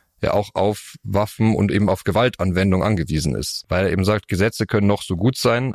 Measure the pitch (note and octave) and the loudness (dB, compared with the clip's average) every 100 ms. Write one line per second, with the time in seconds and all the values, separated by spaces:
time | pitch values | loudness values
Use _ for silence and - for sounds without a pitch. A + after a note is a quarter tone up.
0 | _ _ - G2+ G2+ - G2+ G#2 - - | _ _ -2 -2 -2 0 0 -2 -10 -16
1 | G2+ G2 G#2+ - A2+ G2+ G2+ F#2+ G#2 F2+ | -4 -2 -2 0 0 2 2 2 2 0
2 | - F#2+ B2+ - F#2+ F2 G2 F#2 G#2 G2 | 0 0 0 0 -2 2 2 2 2 0
3 | D#2+ D#2 C#2+ A1 - - - F2+ F#2+ E2+ | -2 -2 -2 -2 -6 -8 -4 -2 0 2
4 | F#2+ G#2+ - F2+ A2 - A2 G#2+ G2+ G2+ | 2 0 -2 0 0 0 -2 2 2 0
5 | - F2 B2 - A#2+ A#2 C3 | -2 -2 0 0 0 0 -2